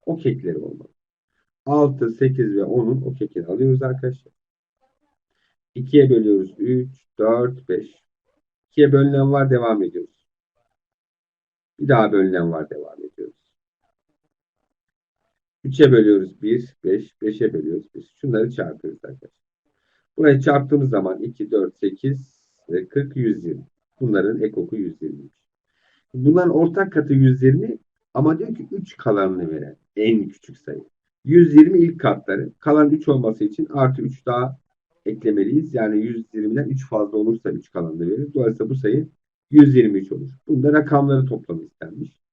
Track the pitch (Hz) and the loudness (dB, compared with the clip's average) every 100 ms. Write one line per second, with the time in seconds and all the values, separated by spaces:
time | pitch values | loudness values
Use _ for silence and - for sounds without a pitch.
0 | - 165 135 - 90 78 76 - - _ | -8 -4 -4 -4 -8 -10 -10 -16 -20 _
1 | _ _ _ _ _ _ - 147 147 135 | _ _ _ _ _ _ -4 0 0 0
2 | 117 113 131 131 110 101 98 123 113 135 | -6 0 -2 0 -2 -2 -2 -2 -2 -4
3 | 131 - 107 90 85 98 135 131 131 131 | -6 -8 -8 -8 -8 -2 0 0 -2 -6
4 | 127 127 _ _ _ _ _ _ 262 _ | -8 -10 _ _ _ _ _ _ _ _
5 | _ _ _ _ _ _ _ 127 131 147 | _ _ _ _ _ _ _ -14 4 6
6 | 131 117 107 98 95 - 123 127 127 - | 6 4 2 0 0 -6 -2 -2 -4 -12
7 | _ - 110 117 127 131 - 90 - _ | _ -4 0 0 -2 -6 -6 -6 -6 _
8 | _ _ _ _ _ _ _ - 143 139 | _ _ _ _ _ _ _ 4 6 6
9 | 139 139 139 139 139 123 117 107 87 90 | 4 2 2 2 2 2 0 -2 -4 -6
10 | 87 _ _ _ _ _ _ _ _ _ | -14 _ _ _ _ _ _ _ _ _
11 | _ _ _ _ _ _ _ _ 139 127 | _ _ _ _ _ _ _ _ 0 2
12 | 107 101 95 90 85 80 76 73 73 - | 4 2 2 0 -2 -4 -10 -12 -16 -18
13 | 73 - - _ _ _ _ _ _ _ | -20 -16 -18 _ _ _ _ _ _ _
14 | _ _ _ _ _ _ _ _ _ _ | _ _ _ _ _ _ _ _ _ _
15 | _ _ _ _ _ _ 135 131 143 120 | _ _ _ _ _ _ -10 4 6 8
16 | 107 101 92 - 104 123 123 _ 90 101 | 6 4 0 -8 -4 -4 -6 _ -4 -4
17 | - _ 107 110 113 80 76 85 - - | -6 _ -8 -4 -4 -4 -6 -8 -10 -20
18 | - _ 139 110 113 - 85 73 80 73 | -20 _ -4 -2 -2 -6 -10 -10 -16 -16
19 | - 67 - _ _ _ _ _ _ _ | -20 -20 -20 _ _ _ _ _ _ _
20 | _ - 156 135 156 139 139 147 131 104 | _ 2 4 4 4 0 2 0 0 -2
21 | 92 92 110 - 104 107 92 _ 101 98 | -4 -6 -10 -10 -4 -2 -2 _ -6 -4
22 | 135 135 131 _ _ _ - 87 92 143 | -6 -6 -10 _ _ _ -8 -8 -4 -6
23 | 139 135 113 101 85 - - _ _ _ | -4 -4 -2 -2 -6 -12 -14 _ _ _
24 | 123 101 98 110 110 95 87 110 90 80 | -2 0 0 -2 -4 -6 -8 -8 -10 -10
25 | 78 71 71 _ _ _ _ _ _ _ | -14 -14 -18 _ _ _ _ _ _ _
26 | _ 127 131 175 175 151 170 175 190 160 | _ 0 2 4 2 2 0 -2 -2 -4
27 | 143 135 131 127 131 147 220 - _ _ | 0 2 4 4 2 2 -2 -10 _ _
28 | _ - 156 160 220 113 - 190 - - | _ -2 0 0 -4 -10 -10 -12 -12 -8
29 | - 101 95 92 85 78 71 76 _ - | -2 0 0 -4 -6 -8 -12 -18 _ -4
30 | 110 113 98 - - 73 - 73 - _ | 0 0 -2 -12 -20 -20 -16 -16 -16 _
31 | _ _ 127 170 170 147 156 190 170 - | _ _ 4 6 8 10 8 6 2 0
32 | 131 - - 98 - _ 151 151 147 151 | -2 -2 -4 -6 -6 _ 0 4 4 2
33 | - 135 113 110 104 - - 143 131 131 | 0 0 0 -2 -6 -4 -6 0 0 0
34 | 139 - - 123 131 135 _ _ _ _ | -8 -8 -6 -4 -4 -8 _ _ _ _
35 | - 110 113 104 101 147 - 123 110 107 | -10 -6 -2 -2 0 -2 -2 -4 -2 -2
36 | 113 117 113 110 107 120 135 135 - 110 | -4 -8 -10 -8 -4 -4 -4 -8 -6 -6
37 | 101 107 107 113 101 82 - 87 82 80 | -4 -2 -2 -4 -6 -10 -10 -10 -10 -6
38 | 85 110 147 143 113 110 110 131 104 131 | -6 -6 -6 -2 -2 -4 -6 -4 -2 -4
39 | 160 _ _ _ _ 147 139 127 113 98 | -6 _ _ _ _ 8 8 8 4 0
40 | 98 - - - - 143 139 151 143 143 | -6 -12 -12 -18 -4 -2 2 0 2 0
41 | 139 135 131 113 - 82 - _ 80 - | 2 0 -2 -6 -8 -12 -12 _ -18 -14
42 | 156 _ _ | -16 _ _